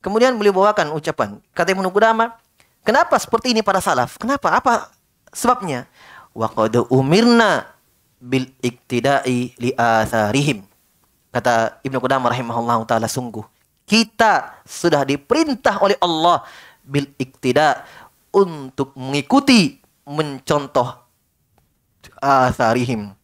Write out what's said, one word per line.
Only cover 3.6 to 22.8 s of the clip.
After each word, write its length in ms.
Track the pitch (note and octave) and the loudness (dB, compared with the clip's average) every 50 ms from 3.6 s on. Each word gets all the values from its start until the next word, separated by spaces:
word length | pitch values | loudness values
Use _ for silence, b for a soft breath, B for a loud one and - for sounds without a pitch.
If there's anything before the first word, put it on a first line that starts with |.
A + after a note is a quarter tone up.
| G#3 | 0
para 160 | - F#3+ F#3+ | 0 0 0
salaf? 400 | - G3 D#3+ B2 B2 A#2+ - - | 0 0 0 0 0 -2 -4 -8
Kenapa? 320 | - A3+ C#4+ C#4 - F3 | -4 -4 -4 -2 -2 0
Apa 400 | E3 A3+ - C4 A#3 - - - _ _ _ _ _ _ _ _ | 0 2 2 2 0 0 -2 -8 _ _ _ _ _ _ _ _
sebabnya?" 560 | _ - - A#3 B3 A#3+ G#3 F3 C#3 B2 C3 B B B B B B B B B _ | _ -4 0 0 0 0 -2 -6 -8 -8 -8 B B B B B B B B B _
"Wa 160 | A2 A2+ A2 | -6 -6 -4
qad 240 | - - A2 A2 A2 A#2+ A2+ - | 0 0 -2 2 2 0 0 2
umirna 800 | B2+ C3 C3 C3+ E3 F#3+ A3+ A#3+ A#3+ A#3 A3+ G3+ E3+ B2 - - _ _ _ _ _ _ _ _ _ _ | 2 0 2 4 2 4 4 4 4 4 4 2 0 -2 -4 -10 _ _ _ _ _ _ _ _ _ _
bil 320 | B2+ B2 C3 C3 B2+ C3 _ _ | -10 -4 -4 -4 -4 -4 _ _
iktida'i 960 | - B2 A#2 _ _ _ B2+ A#2+ A#2 C#3 C#3 C3 - C3 B2+ B2 B2 A#2+ _ | -6 -6 -6 _ _ _ -6 -2 0 0 0 0 0 -2 -2 -2 -4 -6 _
li 160 | - A#2+ B2 C3 - | -6 -6 -6 -2 0
atharihim." 880 | A#2 A#2 A2+ A2 A2 G#2+ - A2+ G#2+ G#2 A2 C#3 D3 D3+ C3 G2+ F#2+ _ _ _ _ _ _ _ _ _ _ _ _ _ | 0 2 2 2 0 0 0 0 0 2 0 0 0 0 -4 -4 -8 _ _ _ _ _ _ _ _ _ _ _ _ _
Kata 480 | - B2+ G#2+ B2+ A#2 A2+ A2+ A2 - _ _ | -8 -2 0 0 0 2 0 -2 -6 _ _
Ibnu 160 | C3+ C3 C3 A2+ | -8 -8 -6 -2
Qudamah 320 | B2+ C#3 C3+ B2+ A#2 A#2 | -2 -2 0 0 -2 -2
rahimahullahu 480 | B2+ B2 A#2 A#2 A#2 A#2 A#2 A#2+ A2+ A2 | -2 -6 -6 -6 -6 -2 -2 -2 -2 0
taala, 240 | - A#2+ A2+ A2+ | -2 -2 -2 -2
"Sungguh 400 | A2 - C3 B2 A#2+ G#2+ A2+ G#2 _ _ _ _ _ _ _ _ | -4 -6 -6 -8 -8 -12 -14 -16 _ _ _ _ _ _ _ _
kita 720 | - G#3 A3+ A3+ A3+ _ - A#3 A3 F#3+ D3 - - - - _ | -2 0 0 0 -2 _ 0 2 2 2 0 -2 -6 -18 -20 _
sudah 400 | - - - - E3+ D#3 D3 C#3 | -20 -16 -4 -2 0 0 0 0
diperintah 720 | B2+ C#3+ C#3+ _ _ A#3+ D4+ E4 D4+ C4+ G3+ - B3 G3+ - | -2 -4 -6 _ _ 0 0 0 -2 -4 -2 -2 -2 0 0
oleh 160 | G3 G3 G3+ - - | 0 0 0 0 0
Allah 400 | F3 E3 D#3 D#3+ F3 F3 D3 B B B B B B B B B | -2 -2 0 2 2 2 0 B B B B B B B B B
bil 240 | - C3+ C#3+ C#3+ C#3 _ | -6 -4 -4 -4 -4 _
iktida, 720 | _ C3 - _ _ - B2+ A#2+ C#3+ D#3 D3+ C3 - B B B B B B B _ _ _ - | _ -10 -10 _ _ -2 0 2 2 2 2 0 -2 B B B B B B B _ _ _ 0
untuk 560 | F#3+ G3 F3+ D#3+ D3+ C#3 C3 _ - C#3 C3 _ C3+ | 0 0 0 -2 -12 -14 -14 _ -8 -8 -8 _ -14
mengikuti, 800 | B2+ C3 C#3 D3 C#3 - - C#4 C4+ C4+ B3+ A3+ E3+ C3+ - _ _ _ _ _ _ | -10 -6 -4 -6 -2 2 0 2 4 4 4 4 4 2 -2 _ _ _ _ _ _
mencontoh 960 | - C#3+ D3+ D#3 D3 C#3 C3 _ - D#3 D3 C#3 C3+ _ C3 A#2+ B2+ - _ _ _ _ _ _ _ _ _ _ _ _ _ _ _ _ _ _ _ _ _ _ - _ - | -10 -6 -6 -6 -6 -8 -12 _ -2 -2 -2 -2 -2 _ -2 -2 -2 -4 _ _ _ _ _ _ _ _ _ _ _ _ _ _ _ _ _ _ _ _ _ _ -20 _ -6
atharihim." 960 | - C#3 C#3 C3+ C3 B2+ B2 - B2+ A2+ A#2 B2+ | 0 2 4 4 4 2 2 0 0 2 2 0